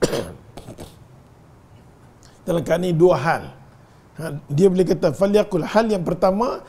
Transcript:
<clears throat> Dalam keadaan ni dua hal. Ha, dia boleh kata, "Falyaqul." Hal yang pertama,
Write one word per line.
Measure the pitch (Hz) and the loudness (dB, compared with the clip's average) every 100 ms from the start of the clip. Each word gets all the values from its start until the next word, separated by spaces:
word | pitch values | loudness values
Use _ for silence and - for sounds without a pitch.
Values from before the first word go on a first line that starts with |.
<clears throat> | - - 82 - - - - - - - - - - - - - - - - - - - - - - | -4 -4 -8 -14 -20 -20 -20 -20 -20 -20 -20 -20 -20 -20 -20 -20 -20 -20 -20 -20 -20 -20 -20 -12 -4
Dalam | 170 127 | -4 0
keadaan | 165 180 | -2 0
ni | |
dua | 160 180 156 | 4 4 4
hal. | 156 131 - - - - - - - | 0 -2 -6 -18 -20 -20 -20 -20 -20
Ha, | - 160 147 - | -14 -12 -10 -4
dia | 143 190 | 2 4
boleh | 180 170 | 4 0
kata, | 165 175 | 2 0
"Falyaqul." | 139 196 208 202 175 160 | 0 2 2 0 -2 0
Hal | 208 226 | 0 2
yang | 202 160 | 0 -2
pertama, | 170 190 202 254 - | 0 0 0 -2 -6